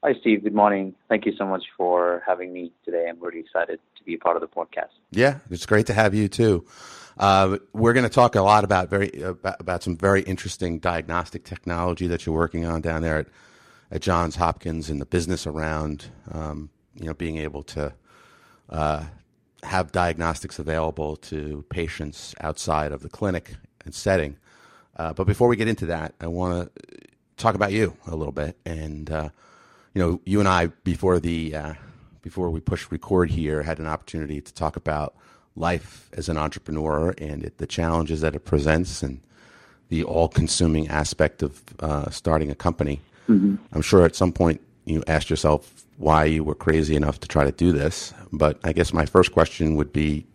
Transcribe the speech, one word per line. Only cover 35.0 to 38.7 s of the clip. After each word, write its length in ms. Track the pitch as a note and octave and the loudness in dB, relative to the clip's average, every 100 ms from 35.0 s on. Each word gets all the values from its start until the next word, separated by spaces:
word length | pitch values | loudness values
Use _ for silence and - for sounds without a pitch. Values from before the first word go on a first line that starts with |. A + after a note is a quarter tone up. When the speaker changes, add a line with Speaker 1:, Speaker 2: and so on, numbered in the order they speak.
| - _ _ _ _ - | -4 _ _ _ _ -4
Speaker 2:
life 520 | E2+ F2 - - _ | -2 -2 -6 -20 _
as 160 | - D#2+ | -10 -4
an 80 | D#2 | -2
entrepreneur 760 | D#2 - - D2+ D#2 D2+ E2 - | -2 -6 -8 -4 -2 0 0 -4
and 240 | D2+ D2 | -8 -8
it, 160 | - _ | -10 _
the 80 | D#2 | -8
challenges 540 | - E2+ E2 D#2 D#2+ | -2 0 0 -2 -2
that 160 | D#2 D2+ | -2 -4
it 80 | |
presents 580 | - D#2 D2 | 0 0 4